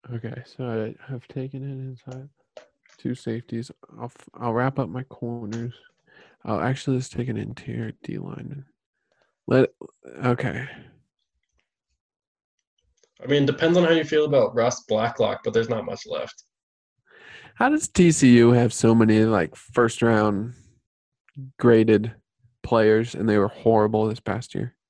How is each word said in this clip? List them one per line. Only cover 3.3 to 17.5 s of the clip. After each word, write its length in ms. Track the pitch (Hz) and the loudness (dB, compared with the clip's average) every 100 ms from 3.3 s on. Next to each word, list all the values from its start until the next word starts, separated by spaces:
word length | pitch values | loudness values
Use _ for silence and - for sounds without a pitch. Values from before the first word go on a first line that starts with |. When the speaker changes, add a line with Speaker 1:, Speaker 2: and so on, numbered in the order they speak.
| 113 - 117 113 - - 113 | -12 -10 -12 -12 -20 -20 -18
Speaker 1:
I'll 80 | 120 | -18
f-, 220 | _ - | _ -20
I'll 200 | - 120 | -10 -4
wrap 240 | 113 131 135 | -2 -2 -4
up 100 | 131 | -8
my 140 | 127 | -8
corners. 720 | 131 - 117 120 107 113 120 - _ _ _ _ _ _ | -14 -12 -12 -10 -10 -10 -10 -14 _ _ _ _ _ _
I'll 160 | - 104 | -6 -4
actually, 360 | 98 135 - 131 | -4 -4 -4 -4
let's 120 | 131 | -4
take 200 | - 123 | -8 -8
an 80 | 110 | -8
interior 560 | 104 123 - 117 113 - | -10 -12 -12 -10 -10 -12
D 160 | - - | -12 -12
lineman. 460 | - - - 143 135 _ _ _ _ _ _ _ - | -12 -14 -14 -16 -20 _ _ _ _ _ _ _ 0
Let, 240 | 127 127 _ - _ - 62 | 2 2 _ -20 _ -20 -6
okay. 420 | 127 120 131 95 139 - - _ _ _ _ _ _ _ _ _ _ _ _ _ _ _ _ _ _ _ _ _ _ _ | -2 -2 -4 -8 -12 -16 -20 _ _ _ _ _ _ _ _ _ _ _ _ _ _ _ _ _ _ _ _ _ _ _
Speaker 2:
I 40 | 135 | 0
mean, 180 | 143 | 2
depends 320 | 139 139 165 175 | 2 2 2 4
on 80 | |
how 60 | 170 | 4
you 140 | 165 | 2
feel 200 | 147 151 | 2 0
about 300 | 151 139 107 | 2 2 2
Ross 300 | 117 117 117 | 0 0 -2
Blacklock, 560 | - 107 117 - 104 101 | -2 -2 -2 0 -2 -2
but 80 | 117 | -2
there's 160 | 113 113 | -2 -2
not 160 | 113 | -4
much 220 | - 95 - | -6 -12 -10
left. 380 | 76 - - _ _ _ _ _ _ _ _ - - - | -10 -10 -16 _ _ _ _ _ _ _ _ -20 -20 -20